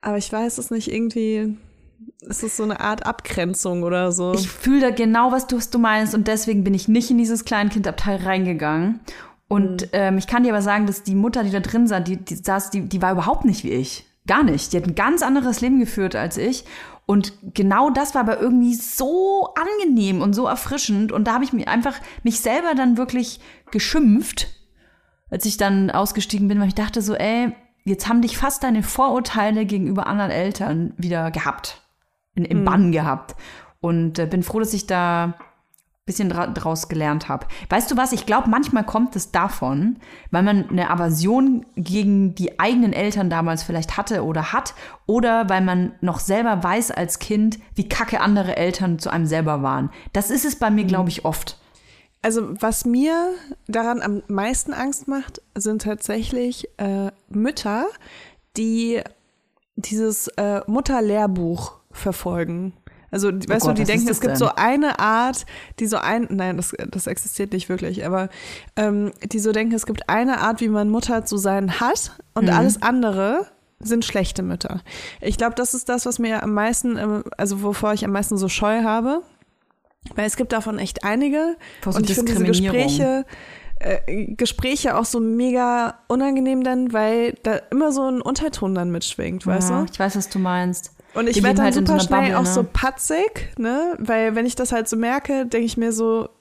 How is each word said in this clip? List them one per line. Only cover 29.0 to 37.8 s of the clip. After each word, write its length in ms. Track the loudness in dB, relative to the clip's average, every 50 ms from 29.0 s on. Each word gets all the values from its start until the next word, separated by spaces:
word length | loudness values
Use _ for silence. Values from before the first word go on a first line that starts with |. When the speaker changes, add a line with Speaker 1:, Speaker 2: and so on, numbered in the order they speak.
| 2 2 2 0 -2 -2 -2 0 2 2 2 0 0
Speaker 2:
gegenüber 400 | 0 0 0 0 0 0 -2 -2
anderen 240 | -2 -2 -2 0 0
Eltern 640 | 0 0 -2 -2 -2 -2 -2 -2 0 0 -2 -2 -4
wieder 360 | -4 -4 -2 -2 -2 -2 -2 -4
gehabt, 500 | -2 -4 -4 -4 -4 -8 -14 -14 -16 _ _ _ _ _ _ _ _ _ _ _
in, 80 | -4 -2
im 160 | 0 2 2
Speaker 1:
Mhm. 40 | 2
Speaker 2:
Bann 280 | 4 6 6 6 6 4
gehabt.“ 420 | 2 2 0 -2 -4 -6 -14 -18 -18 -16 -18 -20 -20 -20 -20 _ _
Und, 400 | -2 0 2 2 2 0 0 -2
äh, 60 | -2
bin 180 | 0 0 0 -2
froh, 160 | 0 0 -2
dass 120 | 0 0 -2
ich 140 | -4 -2
da 380 | -2 0 0 2 2 2 0 0
ein 800 | -2 -4 -8 -14 -20 _ _ _ _ _ _ _ _ _ _ _
bisschen 220 | -8 -4 -2 -2 -2
dra-, 180 | 0 -2 -4 -4
draus 400 | -4 -4 -4 -4 -4 -4 -4 -6
gelernt 400 | -4 -2 0 0 -2 -2 -2 -4
hab. 200 | -6 -6 -4 -6 -6 -6 -4 -2
Weißt 180 | 0 0